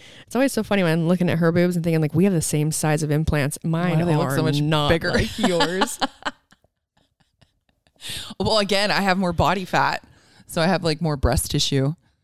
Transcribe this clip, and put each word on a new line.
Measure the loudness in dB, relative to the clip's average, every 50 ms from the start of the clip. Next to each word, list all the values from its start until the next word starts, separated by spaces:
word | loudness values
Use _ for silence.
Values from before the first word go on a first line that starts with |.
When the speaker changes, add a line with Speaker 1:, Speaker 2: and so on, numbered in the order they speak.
| -20 -20 -20 -20 -12
Speaker 1:
It's | -6 -2
always | 0 0 0
so | 0 -2 -2
funny | 0 0 0
when | 2 2 2
I'm | 2 2 2
looking | 2 2 2 0
at | 2 2
her | 2 2
boobs | 2 2 2 2 0
and | -2 -2
thinking, | 0 0 0
like, | 0 0 2
"We | 2 2
have | 2 2
the | 0
same | 0 -2 -2 0 0 -2
size | -2 -2 0 0 0 0 0
of | 0
implants. | 0 0 0 0 0 0 0 -2 -4 -6 -4
Mine | -4 -2 -2 0 0
Speaker 2:
Why | 0 2
do | 2
they | 2 2
Speaker 1:
are | 2
Speaker 2:
look | 0 0
so | 0 0 0
much | 0 0 0
Speaker 1:
not | 0 0 0 0 2 2
Speaker 2:
bigger? | 0 0 0 0
Speaker 1:
like | 0 0 0 -2 -2 -2
yours." | 0 0 2 0 0 0 0 -2 -2 -4 -4 -4 -6
Speaker 2:
<laughs> | -6 -6 -8 -12 -12 -12 _ _ _ _ _ _ _ _ _ _ _ _ _ _ _ _ _ _ _ _ _ _ _ _ _ _ _ _ _ _ _ _ _ -14 -12 -12 -12 -12 -12 -8 -4
Well, | -2 0 2 2
again, | 2 2 0 0 2 2
I | 0 0
have | 2 2 2 2
more | 0 0 0
body | 2 2 2 2 0 -2
fat. | -2 0 0 2 0 -2 -4 -8 -14 -20 _ _ _ _ -20 -20 -8
So | -2 0
I | 2 2
have, | 2 2 0
like, | -2 -2 0
more | -2 -2 -2 0
breast | 0 0 0 0 -2 -2
tissue. | -2 -2 -2 0 0 0 0 0 -2 -4 _ _ _ _